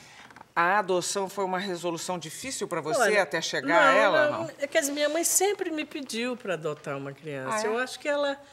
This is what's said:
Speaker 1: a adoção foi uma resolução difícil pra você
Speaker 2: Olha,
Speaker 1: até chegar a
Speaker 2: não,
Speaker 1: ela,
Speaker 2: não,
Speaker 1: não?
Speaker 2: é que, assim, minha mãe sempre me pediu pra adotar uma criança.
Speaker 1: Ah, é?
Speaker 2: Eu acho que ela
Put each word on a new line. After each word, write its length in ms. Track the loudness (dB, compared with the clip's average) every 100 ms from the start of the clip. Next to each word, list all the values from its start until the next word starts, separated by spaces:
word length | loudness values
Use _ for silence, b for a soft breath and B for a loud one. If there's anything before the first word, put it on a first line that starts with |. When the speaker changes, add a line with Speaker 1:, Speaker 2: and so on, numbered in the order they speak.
| B B B B -6 0
Speaker 1:
a 240 | 4 4
adoção 500 | 2 0 0 -4 -4
foi 160 | -2 -2
uma 140 | -2
resolução 580 | -4 -4 -4 -4 -4 -6
difícil 500 | -6 -10 -8 -6 -4
pra 140 | -4
você 180 | -2 2
Speaker 2:
Olha, 200 | 4 4
Speaker 1:
até 180 | 2 0
chegar 500 | -2 -2 4 6 6
a 40 |
Speaker 2:
não, 60 | 6
Speaker 1:
ela, 300 | 6 4 2
Speaker 2:
não, 120 | 0 -6
Speaker 1:
não? 60 | -6
Speaker 2:
é 80 | 0
que, 100 | 0
assim, 120 | 0
minha 160 | 0 0
mãe 160 | 2
sempre 460 | 2 2 2 0 -4
me 160 | -4 -6
pediu 500 | -8 -6 -4 -4 -4
pra 200 | -4 -4
adotar 420 | -4 -6 -6 -6
uma 160 | -8
criança. 420 | -10 -10 -6 -4 -2
Speaker 1:
Ah, 60 |
é? 60 | -2
Speaker 2:
Eu 100 | -2
acho 220 | -4 -6
que 80 | -2
ela 280 | 0 0 -4 B